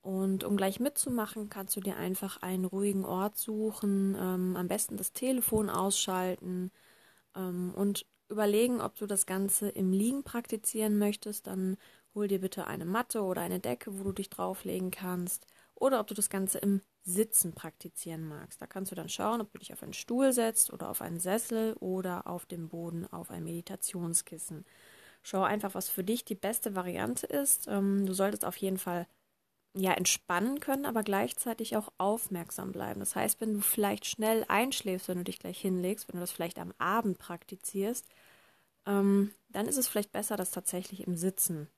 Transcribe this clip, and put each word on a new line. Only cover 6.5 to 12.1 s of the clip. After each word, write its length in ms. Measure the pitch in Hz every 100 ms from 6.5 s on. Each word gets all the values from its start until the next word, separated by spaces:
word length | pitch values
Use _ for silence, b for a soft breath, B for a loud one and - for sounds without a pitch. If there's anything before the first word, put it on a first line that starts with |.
| 180 185 b b b b b b
ähm, 380 | - 185 180 180
und 300 | - 202 202 - _ _
überlegen, 540 | 214 208 208 240 247
ob 140 | - -
du 100 | 208
das 180 | 202
Ganze 460 | - 190 196 - 202
im 220 | - 190
Liegen 300 | 190 220 277
praktizieren 760 | 277 240 240 220 - 220 214 208
möchtest. 480 | 208 208 214 208 -
Dann 320 | 190 185 190 B B B